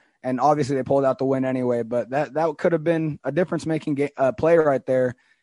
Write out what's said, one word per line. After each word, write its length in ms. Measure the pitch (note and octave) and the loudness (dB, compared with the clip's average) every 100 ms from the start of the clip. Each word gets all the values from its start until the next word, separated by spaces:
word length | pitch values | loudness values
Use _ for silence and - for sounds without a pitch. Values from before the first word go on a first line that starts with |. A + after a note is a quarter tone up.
| _ _ | _ _
and 160 | B2+ B2+ | -6 0
obviously 360 | C#3 D3+ C3 C#3 | 2 2 0 -2
they 80 | |
pulled 220 | B2+ C#3 C3+ | 0 2 2
out 140 | B2 | 0
the 60 | C3+ | -2
win 200 | C3 C3 | 0 0
anyway, 380 | B2+ B2 A#2+ | -2 -2 -2
but 260 | A2+ A#2+ A2+ | -2 -4 -4
that, 240 | C3+ C3+ | -4 -4
that 240 | C#3+ E3 D3 | -2 -2 0
could 160 | F3+ | 0
have 100 | E3 | 0
been 360 | D#3 E3 D#3+ C#3 | 0 0 -2 -4
a 80 | C3+ | -4
difference-making 640 | C#3+ F3+ E3 D#3+ D#3 - C#3 | -2 -2 -2 -2 -4 -2 -2
ga-, 160 | C#3+ - | -4 0
uh, 140 | C3+ | -2
play 260 | A#2 D#3+ E3+ | 2 4 4
right 280 | D3+ C3 - | 4 2 0
there. 280 | C3 B2 - _ _ | 0 0 -4 _ _